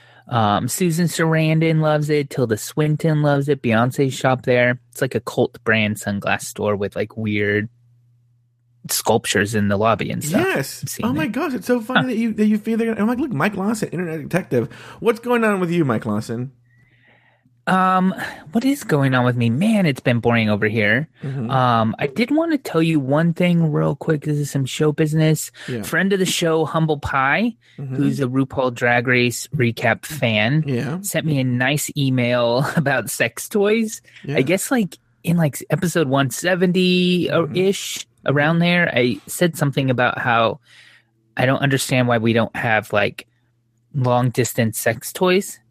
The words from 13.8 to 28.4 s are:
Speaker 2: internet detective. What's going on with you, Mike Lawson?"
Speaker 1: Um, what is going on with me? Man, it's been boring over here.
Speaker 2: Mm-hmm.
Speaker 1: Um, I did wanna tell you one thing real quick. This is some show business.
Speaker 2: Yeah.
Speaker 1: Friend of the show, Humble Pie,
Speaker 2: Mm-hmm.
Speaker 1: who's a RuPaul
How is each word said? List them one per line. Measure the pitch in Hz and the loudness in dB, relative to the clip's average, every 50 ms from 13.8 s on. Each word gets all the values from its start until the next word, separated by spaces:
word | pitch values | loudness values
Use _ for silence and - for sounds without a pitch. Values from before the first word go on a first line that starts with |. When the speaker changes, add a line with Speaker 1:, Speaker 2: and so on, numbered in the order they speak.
| - - | -4 -6
Speaker 2:
internet | - 160 185 165 160 160 | -4 -6 -6 -6 -8 -8
detective. | 131 - - 180 180 - 139 120 110 - - - - - - - | -6 -4 -4 -4 -2 0 0 -2 -2 -2 -8 -16 -20 -20 -14 -2
What's | 170 226 240 214 | 0 0 0 0
going | - 240 247 233 226 | -2 0 0 2 2
on | 214 202 185 | 2 0 0
with | 180 165 | 0 0
you, | 175 175 160 | 0 0 2
Mike | 131 113 104 - | 2 0 -2 -2
Lawson?" | 110 104 104 110 - 117 117 127 139 - _ _ _ _ _ _ _ _ _ _ _ _ _ _ _ _ _ _ _ _ _ _ | -2 -4 -4 -4 -6 -6 -8 -8 -10 -12 _ _ _ _ _ _ _ _ _ _ _ _ _ _ _ _ _ _ _ _ _ _
Speaker 1:
Um, | - 180 185 185 185 185 185 185 185 - - - - - - - - | 0 2 2 4 4 4 4 2 2 0 -2 -8 -10 -12 -14 -12 -4
what | - 233 240 | -2 0 2
is | 262 285 - - | 2 0 0 -2
going | - 160 143 139 135 131 | 0 2 2 2 4 4
on | 127 123 | 4 2
with | 123 123 | 2 2
me? | 123 117 117 | 2 2 2
Man, | 113 135 196 226 226 208 185 | 2 2 2 2 4 4 2
it's | 156 131 - | 2 0 0
been | - 131 120 117 | 0 0 0 2
boring | 107 117 117 117 110 107 | 2 2 4 4 4 2
over | 104 101 110 | 2 2 0
here. | 107 107 117 104 104 110 127 156 - _ _ - | 0 2 2 2 2 2 0 0 -4 _ _ -10
Speaker 2:
Mm-hmm. | 135 135 139 113 117 | -8 -6 -6 -4 -2
Speaker 1:
Um, | 135 131 127 123 117 113 110 110 - | 0 2 4 4 4 4 2 0 -2
I | - 147 | -2 -6
did | 147 - - 240 240 | -4 -2 -2 -2 0
wanna | 285 311 330 339 311 - | 0 0 0 0 -2 -2
tell | - - - 165 170 | -4 -2 0 0 2
you | 165 160 147 | 2 0 0
one | 131 127 139 156 165 170 160 | 0 2 2 2 2 2 2
thing | - 180 175 175 170 165 156 | 2 2 2 4 2 2 2
real | 147 156 156 160 151 | 2 0 0 0 -2
quick. | - - - 160 143 - | -2 -2 -2 -2 -2 -2
This | 151 147 | -2 -2
is | 147 147 139 | -2 -2 -2
some | - 139 135 | -2 -4 -4
show | 131 - - 156 151 | -4 -2 0 0 0
business. | 147 - 160 151 151 160 156 156 156 - - - - - - | 2 0 0 0 2 2 2 2 2 0 -2 -8 -14 -14 -10
Speaker 2:
Yeah. | - 127 113 | -8 -8 -8
Speaker 1:
Friend | 101 - 170 165 185 196 202 | -6 -2 0 0 2 2 2
of | 185 | 0
the | 185 | 0
show, | - - - 175 165 160 160 156 | 0 0 0 0 2 2 2 0
Humble | 139 - 165 160 156 151 143 | 0 0 0 2 2 0 -2
Pie, | - - - 139 131 139 147 175 220 240 226 _ _ _ _ - | -4 -2 0 0 2 2 2 2 0 -2 -4 _ _ _ _ -12
Speaker 2:
Mm-hmm. | 147 131 131 | -10 -6 -2
Speaker 1:
who's | 135 143 139 135 139 | 0 0 0 0 0
a | 139 | -2
RuPaul | 123 127 135 | 0 0 0